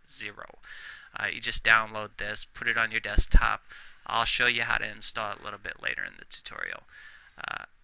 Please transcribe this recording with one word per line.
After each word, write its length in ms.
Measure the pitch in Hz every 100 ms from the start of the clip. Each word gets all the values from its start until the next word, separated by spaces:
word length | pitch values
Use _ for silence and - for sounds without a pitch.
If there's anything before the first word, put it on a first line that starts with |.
| -
zero. 520 | - 107 104 - - - - - - - -
Uh, 60 | 104
you 160 | -
just 220 | 113 -
download 540 | 113 113 110 110 107 -
this, 280 | 104 107 -
put 220 | - 117
it 100 | 117
on 140 | 113
your 80 | 110
desktop. 640 | 104 104 - - 113 107 - - - - -
I'll 200 | 113 113
show 200 | - 123
you 160 | 117
how 160 | 117 117
to 100 | 107
install 440 | 107 - - 107
it 80 | 101
a 20 |
little 160 | 104 101
bit 220 | 98 -
later 220 | - -
in 100 | 92 50
the 60 | -
tutorial. 580 | - - - 50 50 - - - - - -
Uh, 280 | - - - -